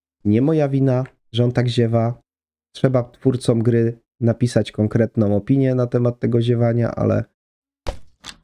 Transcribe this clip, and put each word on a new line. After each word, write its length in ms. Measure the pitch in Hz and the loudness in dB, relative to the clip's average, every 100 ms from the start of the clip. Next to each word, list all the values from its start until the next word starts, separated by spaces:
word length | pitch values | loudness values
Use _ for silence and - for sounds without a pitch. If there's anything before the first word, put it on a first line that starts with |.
| _ _ 104 | _ _ 0
Nie 160 | 110 | 2
moja 280 | 139 160 143 | 2 0 0
wina, 340 | 135 135 127 131 _ _ | 0 0 0 -4 _ _
że 120 | 113 | -2
on 80 | 123 | 0
tak 160 | 123 120 | 0 -2
ziewa. 540 | 117 113 117 113 120 _ _ _ _ _ - | 0 0 0 -2 -4 _ _ _ _ _ -4
Trzeba 280 | 135 127 | 0 0
twórcom 600 | 120 - 135 123 - 117 | -4 -2 -2 0 -2 0
gry 360 | 113 117 117 117 _ _ | 2 2 0 -4 _ _
napisać 520 | 113 113 120 - 107 | -2 0 0 -2 -4
konkretną 640 | - 107 117 110 - 101 104 | -2 0 2 0 0 0 0
opinię 400 | 101 139 135 127 | 0 0 2 0
na 120 | 123 | -2
temat 320 | 123 120 120 | 0 -2 -2
tego 220 | 117 117 | -2 0
ziewania, 540 | 117 117 117 117 117 - | 0 0 0 0 -2 -2
ale 280 | 104 104 110 _ _ _ _ _ - - - _ - - | 0 0 -4 _ _ _ _ _ -10 -10 -16 _ -20 -20